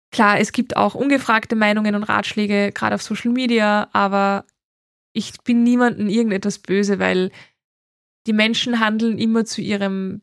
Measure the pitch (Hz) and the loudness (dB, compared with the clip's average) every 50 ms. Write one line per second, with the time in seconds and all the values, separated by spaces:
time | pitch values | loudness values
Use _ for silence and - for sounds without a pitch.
0 | _ _ - - 220 202 208 - 208 - - - 233 - - - 202 202 - - | _ _ 0 2 4 4 4 2 0 -2 -2 -4 -4 -2 0 0 0 0 0 0
1 | 247 277 277 262 262 - 226 220 214 - 233 220 214 208 208 214 208 214 208 208 | 0 0 0 0 2 2 0 0 0 0 -2 0 2 2 2 2 0 0 -2 -2
2 | 214 - 208 208 202 - - - 208 202 208 202 202 202 196 - - 214 208 202 | -2 -2 -2 -2 -2 -2 -2 -2 -2 0 2 0 0 0 -2 -2 -2 -2 -2 -4
3 | - - 214 - - 240 240 254 262 240 233 226 214 208 208 208 208 - - 202 | -4 -6 -6 -4 -2 -2 -2 0 0 2 2 2 2 2 2 0 -2 -2 0 0
4 | 202 196 196 196 196 196 196 202 - _ _ _ _ _ _ _ _ _ _ _ | 0 2 2 2 2 0 0 -2 -6 _ _ _ _ _ _ _ _ _ _ _
5 | _ _ - 220 202 - - - - - 240 233 233 240 247 247 247 240 202 - | _ _ -8 -8 -8 -8 -10 -10 -2 0 2 4 4 4 4 4 4 2 0 0
6 | 208 202 185 226 233 220 196 196 - 208 196 - - - 180 196 202 196 202 185 | -2 0 0 2 2 2 0 -2 -2 -4 -6 -6 -4 -2 0 0 2 0 0 0
7 | 190 185 185 185 185 190 - - - _ _ _ _ _ _ _ _ _ _ _ | 2 0 2 0 0 -2 -6 -12 -20 _ _ _ _ _ _ _ _ _ _ _
8 | _ _ _ _ - 226 220 214 214 220 233 - - 254 240 226 226 214 214 220 | _ _ _ _ -4 -2 0 2 2 0 0 -2 -2 -2 -2 0 0 0 0 0
9 | 226 233 220 - - 226 226 226 220 220 - - - - 214 196 202 196 190 190 | 0 -2 -2 0 0 0 2 0 0 -2 -4 -8 -6 -4 -4 -2 -2 -2 -4 -4
10 | 190 190 196 208 | -6 -6 -8 -10